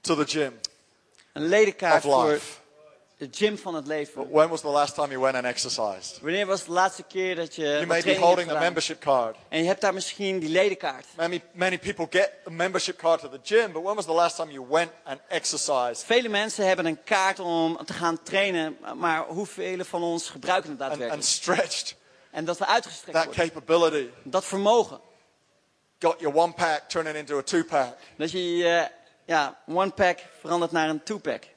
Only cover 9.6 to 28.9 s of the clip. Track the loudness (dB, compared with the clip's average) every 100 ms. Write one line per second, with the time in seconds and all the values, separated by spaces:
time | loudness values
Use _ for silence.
9.6 | 0 2 0 -2 -6 -6 -4 -2 0 2
10.6 | 2 0 -8 -8 -14 -6 -4 -4 -10 -2
11.6 | -2 -2 -6 -6 0 2 0 -2 -16 -4
12.6 | -2 0 -4 -2 2 2 0 -14 2 2
13.6 | 2 -2 -4 -4 0 2 2 0 -8 -10
14.6 | 0 2 2 -6 -14 -14 _ -4 -4 -4
15.6 | 0 0 0 -4 2 2 2 -2 -2 0
16.6 | 2 2 0 -4 0 2 2 0 -2 0
17.6 | 0 -2 -8 -4 -2 -2 -2 0 0 0
18.6 | -4 -8 -12 -4 -2 0 -2 -6 -8 -6
19.6 | -8 -6 -6 -4 -2 -4 -6 -10 -2 -2
20.6 | -2 -8 -6 -4 -4 -4 -2 -2 0 0
21.6 | 0 -4 -8 -12 _ _ _ -8 -6 -4
22.6 | 2 2 0 -16 -2 0 0 0 0 -2
23.6 | 2 4 6 2 -4 -10 -4 -4 -2 0
24.6 | 4 4 4 -4 _ _ _ _ _ _
25.6 | _ _ _ _ 0 2 0 2 2 2
26.6 | 0 0 -2 -4 -4 -6 -4 -4 0 0
27.6 | 2 0 0 -4 -20 _ -4 -2 -2 2
28.6 | 4 2 0